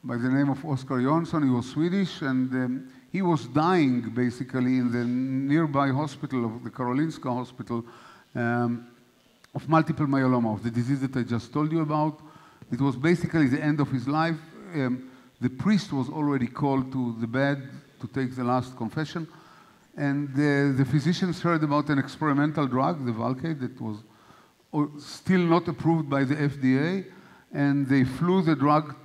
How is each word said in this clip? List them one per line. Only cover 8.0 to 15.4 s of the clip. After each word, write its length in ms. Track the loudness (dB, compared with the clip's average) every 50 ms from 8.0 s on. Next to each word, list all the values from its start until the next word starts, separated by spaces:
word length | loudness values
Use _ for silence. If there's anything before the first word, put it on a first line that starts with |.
| -20 -20 -20 -20 -20 _ _
um, 520 | -2 0 0 0 0 0 0 -2 -4 -8 -14 -20 _ _ _ _ _ _ _ _ _ -20 _
of 160 | _ -10 0 4
multiple 380 | 4 4 4 4 0 0 0
myeloma, 480 | 2 2 2 4 4 4 4 2 0 -2
of 80 | -2
the 80 | -4 -2
disease 300 | -2 0 0 0 0 0
that 160 | 0 -2 -2
I 60 | -2 -2
just 280 | 0 -2 -4 -4 -4
told 200 | -2 0 0 2
you 80 | 0 0
about. 400 | 0 0 0 0 0 0 -2 -6 -18 -20 -20 -20 -20 -20 -20 _ -10 -8
It 100 | -2 0
was 140 | 0 0 0
basically 540 | 2 2 2 2 2 2 0 2 2 4 4
the 120 | 2 2
end 200 | 0 0 2 2
of 100 | 0 0
his 160 | 0 -2 -2
life. 320 | 0 0 0 2 0 0 -4 -6 -16 -20 -20 -18 -8 -4
Um, 360 | -2 -2 -2 -2 -4 -6 -16 -20 -20 -20 -20 _ _